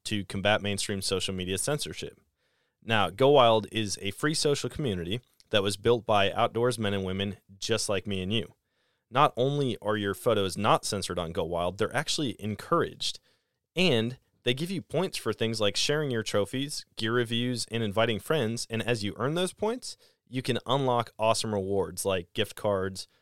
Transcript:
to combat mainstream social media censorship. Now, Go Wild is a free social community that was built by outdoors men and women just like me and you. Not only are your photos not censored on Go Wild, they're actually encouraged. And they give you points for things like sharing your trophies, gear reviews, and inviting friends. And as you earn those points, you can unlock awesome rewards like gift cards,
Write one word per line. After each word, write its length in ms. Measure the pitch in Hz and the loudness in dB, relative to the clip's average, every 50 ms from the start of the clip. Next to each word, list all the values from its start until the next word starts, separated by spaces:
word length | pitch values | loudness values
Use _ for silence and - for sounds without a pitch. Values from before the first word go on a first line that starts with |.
| - | -8
to 200 | - 107 104 92 | -6 -4 -4 -4
combat 380 | - - 98 92 101 107 101 | -6 -6 0 2 2 2 2
mainstream 400 | 95 101 101 98 - - 104 98 | 2 -2 -2 -2 -4 -4 -4 -4
social 320 | 92 - 98 92 - - 95 | -2 -2 -2 -2 -2 -2 -4
media 240 | 92 90 90 95 92 | -4 -4 -4 -4 -2
censorship. 600 | - - 147 147 - 80 76 - - - - _ _ _ _ _ _ _ _ _ _ _ _ _ | -2 -2 -2 -2 -4 -8 -8 -10 -10 -12 -14 _ _ _ _ _ _ _ _ _ _ _ _ _
Now, 280 | _ - 113 107 98 85 | _ 0 2 2 2 2
Go 200 | 90 98 135 139 | 2 4 6 8
Wild 360 | 147 139 123 117 113 110 101 - | 8 10 8 8 6 4 2 0
is 280 | - 110 110 98 90 - | -4 -4 -4 -4 -4 -6
a 120 | 95 98 | -6 -6
free 220 | - - - 151 160 | -4 -2 -2 -2 -2
social 360 | - - 147 143 - - 123 | 0 0 0 0 0 -2 -6
community 500 | - - 151 120 98 90 82 85 101 120 - _ _ _ _ _ | -6 -4 -2 -2 -2 -2 -2 -4 -4 -6 -6 _ _ _ _ _
that 120 | - 107 | 0 2
was 140 | 95 104 98 | 2 0 -2
built 300 | - - 113 120 117 - | 0 2 2 2 2 2
by 260 | - 107 101 98 98 | 2 4 4 4 2
outdoors 460 | - 104 117 117 - 113 120 127 120 110 | 2 2 0 0 2 2 0 2 2 0
men 160 | 107 101 101 | -2 -2 0
and 100 | 98 95 | -2 -2
women 320 | 92 92 95 101 104 98 - _ - 98 98 | -2 -2 -2 -4 -4 -6 -8 _ -20 -14 -10
just 300 | - - 113 107 - - | -2 -2 0 0 0 0
like 160 | 101 95 - | -2 -2 -2
me 160 | 107 101 95 | -4 -4 -4
and 100 | 92 92 | -2 -2
you. 220 | 107 113 80 - - _ _ _ _ _ _ _ _ _ _ _ | -2 -2 -4 -6 -12 _ _ _ _ _ _ _ _ _ _ _
Not 240 | 107 131 151 139 - | 2 4 4 4 4
only 400 | - 123 139 143 143 139 127 107 - | 2 0 0 2 0 0 -2 -2 -2
are 160 | - 104 107 107 | -2 -2 0 0
your 160 | 101 98 95 | 0 0 -2
photos 420 | - - 123 113 104 98 92 82 | 0 2 2 2 4 2 0 0
not 300 | 101 101 117 156 147 - | 0 2 2 2 2 2
censored 320 | - 110 98 90 - 87 90 | -2 -4 -4 -4 -4 -4 -4
on 140 | 85 82 | -4 -4
Go 120 | 82 98 85 | -2 -4 -2
Wild, 320 | 80 87 85 87 90 92 | -2 -2 -2 -2 -2 -2
they're 180 | 101 110 - 92 | -2 -2 -2 -2
actually 400 | 131 160 - - - 151 120 - - | -4 -4 -2 -4 -2 -4 -4 -6 -6
encouraged. 800 | 98 107 104 - - - 170 170 117 85 80 - - - - - _ _ _ _ _ _ _ _ _ _ _ | -6 -8 -8 -8 -4 -2 0 0 0 -2 -4 -6 -6 -6 -6 -8 _ _ _ _ _ _ _ _ _ _ _
And 400 | 160 185 180 131 113 110 120 127 - _ _ _ _ _ | 0 2 2 2 2 2 -2 -4 -10 _ _ _ _ _
they 100 | 120 123 | -2 -2
give 160 | - 170 175 | 0 -4 -4
you 100 | 196 151 | -6 -6
points 380 | - - - 156 185 185 - - | -6 -4 -2 -2 -2 -2 -4 -4
for 160 | - 113 104 | -4 -4 -2
things 260 | - 117 113 113 110 | -2 -2 -2 0 0
like 160 | 107 101 101 | 0 0 2
sharing 340 | - - - 147 156 151 139 | 2 0 2 2 0 0 0
your 120 | 123 113 | -2 -2
trophies, 640 | 107 - - 104 98 - - 131 139 147 - - - - _ | -2 0 0 0 0 0 -2 -4 -6 -6 -8 -10 -12 -12 _
gear 160 | - 113 110 | -4 -2 0
reviews, 540 | 117 123 120 113 117 117 120 127 123 113 - - | 2 0 0 0 -2 -2 -2 -2 -2 -4 -4 -4
and 120 | 113 113 | -4 -2
inviting 360 | 113 104 92 113 113 117 110 95 | -2 0 2 2 2 2 0 -2
friends. 460 | - - 156 156 120 110 117 117 - - | -2 0 0 0 0 0 -2 -4 -6 -4
And 120 | 113 110 | -4 -2
as 220 | - 113 123 110 98 | 0 0 0 0 -2
you 100 | 101 - - | -4 -4 -2
earn 160 | 117 139 156 | -2 -2 0
those 180 | 175 185 180 | -2 -2 -4
points, 460 | - - 208 214 240 254 - - - - _ _ _ _ _ _ | -4 -4 -4 -4 -4 -4 -8 -12 -14 -16 _ _ _ _ _ _
you 120 | 123 131 | -8 -4
can 160 | - - 120 - - | -2 -2 -2 -2 0
unlock 460 | 110 127 143 135 127 120 120 113 - - - | 0 2 2 4 4 2 2 0 -2 -2 2
awesome 340 | 110 113 110 - - 113 107 | 2 4 4 2 2 0 0
rewards 520 | 101 95 95 101 98 90 82 87 - - | 0 0 0 0 0 0 0 -4 -2 0
like 260 | 98 95 92 87 - | 0 0 0 -2 -4
gift 240 | - 110 104 - - | -4 -2 -2 -2 -4
cards, 500 | - - 107 101 95 95 98 95 90 - - _ _ | -4 -2 0 0 0 0 -4 -6 -8 -12 -14 _ _